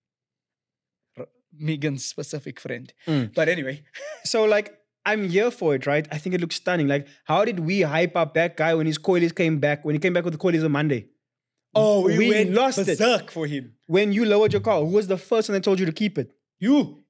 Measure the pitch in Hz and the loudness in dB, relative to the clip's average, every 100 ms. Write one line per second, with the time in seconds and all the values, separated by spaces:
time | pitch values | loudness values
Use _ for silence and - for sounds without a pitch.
0 | _ _ _ _ _ _ _ _ _ _ | _ _ _ _ _ _ _ _ _ _
1 | _ - 127 _ _ 151 151 156 151 135 | _ -20 -20 _ _ -10 -6 -4 -4 -6
2 | - - 143 151 143 - - 120 131 _ | -10 -12 -10 -12 -12 -16 -12 -12 -14 _
3 | - 147 113 170 160 175 131 147 _ - | -4 -2 -2 0 0 0 -4 -10 _ -16
4 | 571 605 - 226 214 208 208 - _ _ | -14 -12 -4 0 2 2 -2 -14 _ _
5 | 196 214 196 180 240 240 170 139 139 147 | -4 -4 0 0 0 -2 -2 0 0 -2
6 | 151 151 185 180 170 - - 180 143 143 | -2 -8 -4 -4 -4 -4 -2 0 2 0
7 | 143 _ - 165 226 185 160 196 156 156 | -4 _ -2 0 0 -2 -2 0 0 2
8 | 180 175 156 160 170 - 160 165 156 151 | 0 0 0 0 -2 0 0 2 0 -2
9 | - 180 170 170 165 156 147 147 151 151 | 0 2 2 0 0 2 0 -2 -2 -2
10 | 185 175 175 156 185 165 160 143 151 123 | 0 0 -2 -2 0 2 2 0 0 -2
11 | - _ _ _ _ _ _ 214 214 208 | -6 _ _ _ _ _ _ 2 4 4
12 | 185 165 233 214 190 202 262 196 190 156 | 4 4 4 4 2 2 2 0 -2 2
13 | 226 226 - 165 151 143 120 _ - 175 | 2 2 -2 -8 -6 -6 -10 _ -2 0
14 | 208 202 226 208 214 202 214 190 151 202 | 2 2 2 4 4 2 0 0 2 0
15 | 190 185 - 226 214 196 202 190 185 160 | 0 -4 0 -2 0 0 0 0 0 -2
16 | 214 - 120 _ _ - 202 285 226 - | -4 -4 -8 _ _ -4 2 2 2 -6